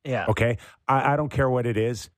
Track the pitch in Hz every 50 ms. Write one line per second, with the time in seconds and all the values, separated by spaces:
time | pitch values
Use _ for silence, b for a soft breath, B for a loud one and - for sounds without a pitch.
0 | - 147 127 110 92 - 107 - 113 117 120 107 B B B B B - 135 135
1 | 127 139 143 147 151 139 - 139 135 131 127 127 113 120 113 107 110 117 123 101
2 | - - _